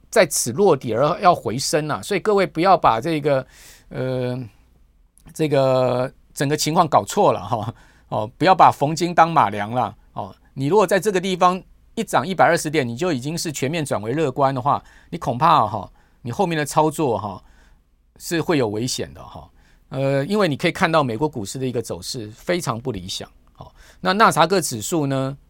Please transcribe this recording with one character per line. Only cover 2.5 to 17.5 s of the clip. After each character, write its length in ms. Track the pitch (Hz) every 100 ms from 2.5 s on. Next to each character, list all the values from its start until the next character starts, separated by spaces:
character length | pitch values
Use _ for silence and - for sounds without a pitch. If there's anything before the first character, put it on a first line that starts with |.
| 160
要 180 | 185 175
把 240 | 147 113
这 180 | 156 156
个， 260 | 147 135 127 - - - -
呃， 500 | 143 127 127 123 123 117 _ _ _ _ _ _ _ -
这 160 | - 156
个 640 | 139 135 131 127 123 131 - _ -
整 120 | 139
个 80 | 151
情 160 | 151
况 160 | 165 165
搞 160 | 123
错 300 | 101 - 170
了 100 | 107
哈， 320 | 92 113 104 - _ _ -
哦， 200 | 110 107 -
不 80 | 185
要 80 |
把 180 | 180 143
逢 240 | - 143 160
金 180 | 175
当 180 | 170 165
马 180 | 160 107
良 220 | 104 104
了 240 | 123 107 - _
哦。 200 | - 98 - _
你 140 | - 139
如 100 | 208
果 80 | 185
在 140 | 196
这 120 | 208
个 80 | 185
地 160 | 190 175
方 260 | 180 185 - _ _ -
一 80 |
涨 220 | - 143 120
一 100 | 180
百 100 | 135
二 100 | 165
十 140 | 156
点， 180 | 151 120
你 80 | 117
就 160 | 180
已 80 | 135
经 160 | 139 165
是 160 | 175
全 180 | 139 131
面 140 | 170
转 160 | 143 110
为 140 | 107
乐 180 | 139 151
观 220 | - 135
的 80 | 131
话， 220 | 139 113 - - -
你 80 | 170
恐 180 | - 123
怕 300 | 160 151 107
哈， 260 | 104 92 _ _ _
你 100 | 123
后 140 | 117 180
面 100 | 160
的 80 |
操 280 | 147 160 156
作 260 | 151 143 104
哈， 260 | 101 95 _